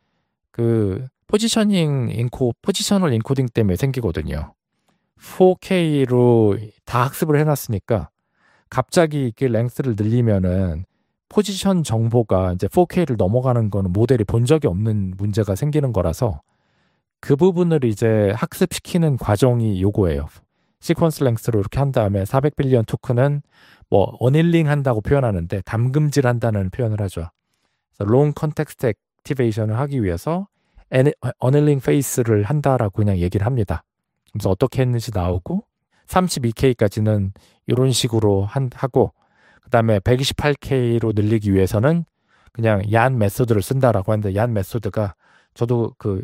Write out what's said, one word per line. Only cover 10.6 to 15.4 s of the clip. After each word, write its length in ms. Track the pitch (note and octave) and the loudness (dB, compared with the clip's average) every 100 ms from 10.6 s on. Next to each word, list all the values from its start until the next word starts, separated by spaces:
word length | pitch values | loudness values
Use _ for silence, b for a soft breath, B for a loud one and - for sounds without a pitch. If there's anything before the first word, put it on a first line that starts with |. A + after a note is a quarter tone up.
| F#2+ D#2+ F#2+ _ _ _ _ | -2 -4 -10 _ _ _ _
포지션 560 | - G#3 F#3+ G3 F#3 | -2 -2 -2 0 0
정보가 680 | D#3 A2+ A2+ A#2+ A2 F#2+ F#2 | 0 -2 0 0 2 0 0
이제 140 | F2+ G2 | -2 -2
포케이를 500 | - F3 - D#3+ A2+ | 0 0 0 -2 0
넘어가는 520 | F#2 A#2+ B2+ A#2+ G#2+ | 0 0 0 0 0
거는 220 | G2 G2 | -2 -2
모델이 320 | F2+ A2+ B2+ | 0 2 2
본 220 | G#2 A#2 A#2+ | 0 0 2
적이 220 | D#3 D3 | 2 0
없는 480 | F2 A2 G#2 F#2+ F#2+ | -2 -2 -2 -4 -4
문제가 380 | G#2 G#2 | -4 -2